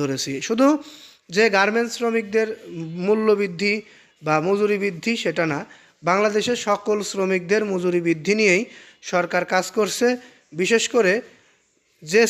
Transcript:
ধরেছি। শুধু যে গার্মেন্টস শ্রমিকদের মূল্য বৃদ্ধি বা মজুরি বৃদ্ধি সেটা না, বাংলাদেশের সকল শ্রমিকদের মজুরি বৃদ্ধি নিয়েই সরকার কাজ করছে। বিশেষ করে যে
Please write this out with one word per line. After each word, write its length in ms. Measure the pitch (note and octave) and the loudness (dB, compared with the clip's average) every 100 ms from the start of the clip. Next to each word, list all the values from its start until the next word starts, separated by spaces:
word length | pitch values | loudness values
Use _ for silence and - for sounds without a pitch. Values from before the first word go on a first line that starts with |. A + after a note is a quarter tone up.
ধরেছি। 300 | C#3+ C3+ - C3+ - | -2 -4 -6 -6 -4
শুধু 200 | A3+ C4+ D4 - - - _ - F3+ | 2 4 2 -2 -20 -20 _ -6 2
যে 80 | A3+ G3 | 2 4
গার্মেন্টস 360 | G3+ A3+ A#3 - | 2 2 -2 -4
শ্রমিকদের 500 | A#3 A3+ G3+ A3 A3 A3 F3+ E3+ E3 E3+ F#3 | -2 -2 -2 -2 -2 -4 -12 -10 -10 -4 0
মূল্য 220 | G#3+ A3 G#3 | 2 2 2
বৃদ্ধি 340 | G3+ E3+ G3+ G#3+ - - _ _ D#3 | 0 -2 -2 -2 -6 -20 _ _ -2
বা 100 | D#3 E3 | 0 2
মজুরি 300 | G3+ G#3 G#3 | 2 2 0
বৃদ্ধি 300 | G3+ E3 A3 A#3 | -2 -4 -4 -2
সেটা 220 | F#3 E3 E3 | -2 -2 -2
না, 60 | D3 G3+ - _ _ E3 | -2 -8 -18 _ _ 0
বাংলাদেশের 480 | F#3 G#3 G#3 A3 A#3+ - | 2 2 0 -2 -2 0
সকল 300 | G3+ - G#3+ G3 | -2 0 -2 -4
শ্রমিকদের 520 | G3 F#3+ F#3+ E3+ G#3 G#3+ | -4 -2 -2 0 -2 0
মজুরি 280 | F#3+ F3+ F3 E3+ | -2 0 0 0
বৃদ্ধি 260 | D#3+ D3+ G#3+ | -2 0 2
নিয়েই 240 | G#3+ F3+ A#3+ - - _ - | 4 2 0 -10 -20 _ -4
সরকার 320 | F3+ F3 F3+ F3 | -2 0 -2 0
কাজ 120 | F#3 F3+ - | 0 0 -2
করছে। 300 | G3+ - A#3+ B3 - _ _ D#3 | -2 0 0 0 -6 _ _ -4
বিশেষ 220 | F3+ A3+ - B3 | 0 2 2 2
করে 180 | F#3+ G#3+ - _ _ _ _ _ _ _ | 2 2 -4 _ _ _ _ _ _ _
যে 180 | D#3 G3+ A3+ | 0 2 4